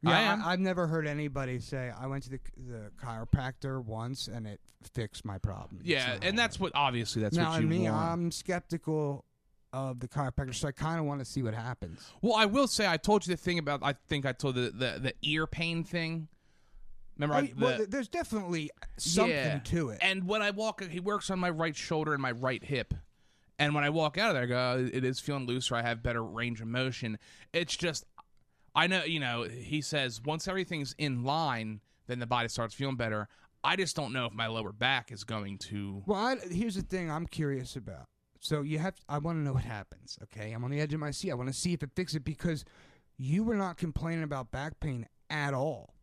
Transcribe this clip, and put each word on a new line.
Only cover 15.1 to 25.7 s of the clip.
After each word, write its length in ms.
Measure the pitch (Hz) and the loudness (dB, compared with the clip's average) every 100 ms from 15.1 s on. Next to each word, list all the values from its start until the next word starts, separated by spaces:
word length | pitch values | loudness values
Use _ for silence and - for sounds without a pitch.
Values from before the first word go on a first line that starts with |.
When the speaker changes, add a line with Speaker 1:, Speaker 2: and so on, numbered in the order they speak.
| - | -2
Speaker 2:
ear 240 | 147 156 160 | -2 0 0
pain 380 | - 165 165 | -2 -2 -2
thing. 420 | 165 170 165 165 156 - _ - - - - - - - | -2 -2 -2 -4 -6 -14 _ -20 -20 -16 -14 -14 -14 -2
Remember, 120 | 147 | 2
Speaker 1:
Oh, 40 | 147 | 4
Speaker 2:
I, 40 | |
Speaker 1:
y-, 100 | 277 - | 2 2
well, 140 | 240 | 2
Speaker 2:
the 40 | - | 4
Speaker 1:
th-, 120 | 208 | 0
there's 180 | 254 240 | -2 -2
definitely 640 | 339 330 220 185 175 151 - - - | -4 -2 -2 -2 -2 -4 -8 -12 -6
something 340 | 147 170 196 | 0 4 4
Speaker 2:
Yeah. 240 | 151 131 147 | 4 0 -2
Speaker 1:
to 300 | - 170 147 | 0 0 0
it. 80 | 107 | 2
Speaker 2:
And 240 | 190 190 180 | 2 2 0
when 160 | 214 | 2
I 80 | 208 | 2
walk, 320 | 202 220 - | 0 -2 -2
he 180 | 190 170 | -6 -4
works 300 | 180 202 - | -2 -2 0
on 80 | 185 | 0
my 120 | 180 | 2
right 240 | 160 165 147 | 2 0 -2
shoulder 360 | - 160 151 | -2 0 2
and 100 | 147 | 2
my 100 | 131 | 0
right 300 | 117 131 123 | 0 0 0
hip. 320 | - 135 113 - - _ _ _ _ _ | 0 -2 0 -4 -6 _ _ _ _ _
And 160 | 147 | 2
when 100 | 147 | 4
I 60 | 143 | 4
walk 280 | 156 156 151 | 4 2 2
out 120 | 220 | 2
of 40 | |
there, 80 | 156 | 4
I 40 | 123 | 2
go, 100 | 123 127 127 | 2 2 2
"Oh, 60 | 127 | 0
it 120 | 131 | 0
is 160 | 127 131 | 0 0
feeling 260 | - 143 123 | -2 -2 0
looser. 280 | 127 123 | 0 0